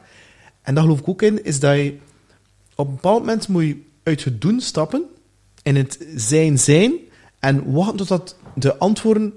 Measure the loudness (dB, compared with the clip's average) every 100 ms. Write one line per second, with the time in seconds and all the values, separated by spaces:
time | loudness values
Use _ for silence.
0 | _ -20 -20 _ _ _ -4 2 2 2
1 | -2 0 0 0 -4 -2 0 2 0 -6
2 | -18 _ _ _ _ _ _ -8 -8 -4
3 | 0 0 0 -4 -2 0 0 -4 -12 _
4 | -4 -2 -2 -2 0 -2 -2 -4 -2 -4
5 | -6 -12 _ _ _ _ 0 0 0 -6
6 | -14 -8 0 2 2 2 4 4 4 0
7 | -8 _ _ _ -2 0 0 0 0 -4
8 | -4 -4 -4 -16 -12 -2 -2 0 0 2
9 | 2 2 0